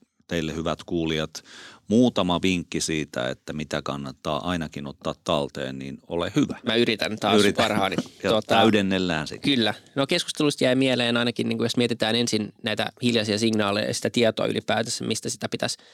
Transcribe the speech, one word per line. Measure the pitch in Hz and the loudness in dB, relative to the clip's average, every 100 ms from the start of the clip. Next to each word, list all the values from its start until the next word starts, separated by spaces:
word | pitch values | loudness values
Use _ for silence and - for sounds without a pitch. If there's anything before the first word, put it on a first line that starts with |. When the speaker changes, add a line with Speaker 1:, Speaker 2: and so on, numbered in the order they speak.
| _ _ - | _ _ -6
Speaker 1:
teille, | 85 80 | -4 -4
hyvät | 78 80 78 - | -4 -4 -4 -4
kuulijat, | 87 80 78 78 - - - - - - | -2 -2 -2 -4 -10 -18 -20 -20 -12 2
muutama | 110 123 120 90 85 | 4 4 4 2 2
vinkki | 95 90 80 82 | 2 0 -2 -4
siitä, | - 78 71 - 62 | -2 -2 -4 -4 -4
että | 67 - | -6 -10
mitä | 73 76 76 | -8 -6 -6
kannattaa | 67 71 67 - 80 73 87 | -6 -8 -8 -8 -6 -4 -2
ainakin | 87 76 71 69 | -4 -6 -10 -12
ottaa | - 80 71 | -8 -8 -6
talteen, | - 80 67 - 67 67 | -2 -2 -2 -6 -8 -8
niin | 67 67 - | -12 -12 -6
ole | 85 87 147 | -4 -2 0
hyvä. | 135 - - | 0 -2 0
Speaker 2:
Mä | |
yritän | 113 120 107 82 107 | 2 2 0 -2 -2
taas | 107 104 | 2 4
Speaker 1:
Yritä. | 101 92 | 4 4
Speaker 2:
parhaani. | 113 107 98 92 | 0 2 0 -2
Speaker 1:
<laughs> | - - | -8 -4
Ja | 98 | 0
Speaker 2:
Tota, | 110 - | 0 2
Speaker 1:
täydennellään | 113 113 107 98 92 90 80 76 | 4 6 4 2 0 0 -2 -4
sitä. | - | -4
Speaker 2:
Kyllä. | 139 135 107 101 - | -2 0 0 -2 -8
No, | - 139 | -4 -2
keskustelusta | 175 - - 147 - | -2 -4 0 0 2
jäi | 131 | 2
mieleen | 127 131 123 120 120 | 4 2 2 2 2
ainakin, | 120 117 117 | 0 -2 -2
niin | 113 | 0
kuin | |
jos | 117 123 | 0 2
mietitään | 120 113 110 113 | 0 2 0 2
ensin | 117 107 104 - | 0 0 -4 -6
näitä | 110 107 107 - | -6 -2 -4 0
hiljaisia | 120 117 104 104 | 2 2 2 2
signaaleja | 113 110 101 104 120 | 2 2 2 0 -2
ja | |
sitä | 120 113 | -2 0
tietoa | 123 113 107 110 | 2 2 2 -2
ylipäätänsä, | 110 - 107 117 - | -2 -2 -2 -2 -4
mistä | 120 110 120 | -4 -4 -6
sitä | - 110 | -8 -6
pitäisi | - 123 - - | -4 -4 -6 -12